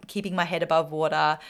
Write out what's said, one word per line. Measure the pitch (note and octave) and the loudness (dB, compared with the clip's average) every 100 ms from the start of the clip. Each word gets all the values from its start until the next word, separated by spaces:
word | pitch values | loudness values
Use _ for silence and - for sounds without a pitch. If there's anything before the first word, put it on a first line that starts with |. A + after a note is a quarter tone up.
| - | -10
keeping | G#3 G3 | -8 -4
my | F3+ | -2
head | E3+ E3+ | -2 0
above | D#3+ D#3+ D#3 | 2 2 2
water | D#3 D#3 D3+ D3+ D#3 - | 0 0 2 2 0 -4